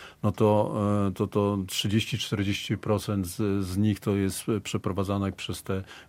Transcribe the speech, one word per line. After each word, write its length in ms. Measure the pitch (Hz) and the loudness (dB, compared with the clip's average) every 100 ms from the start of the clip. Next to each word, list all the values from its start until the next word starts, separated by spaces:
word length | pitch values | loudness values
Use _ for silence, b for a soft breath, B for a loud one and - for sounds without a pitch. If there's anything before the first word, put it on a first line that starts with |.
| B B | B B
no 100 | 107 | -2
to, 420 | - 107 104 107 110 104 104 98 | 4 4 6 2 0 2 2 2
e, 40 | |
to, 140 | 95 101 | 0 0
to 320 | 104 101 101 95 | 2 2 0 -2
trzydzieści, 520 | - 110 110 - 104 | -2 0 0 0 -4
czterdzieści 600 | - 104 101 98 - 104 | -2 -2 0 -2 -2 -4
procent 480 | - 104 - 101 90 | 0 0 0 -2 -2
z, 380 | - 104 101 92 | -2 0 0 0
z 100 | 95 | 2
nich 240 | 107 98 | 2 2
to 160 | - 101 | 0 2
jest, 320 | 98 - - | 0 -2 -2
e, 120 | 110 | -2
przeprowadzane 720 | - 104 101 92 95 101 98 | -2 -4 -2 -2 0 0 -2
przez 300 | - - 90 | -4 -8 -8
te 200 | - 95 - B | -4 -6 -6 B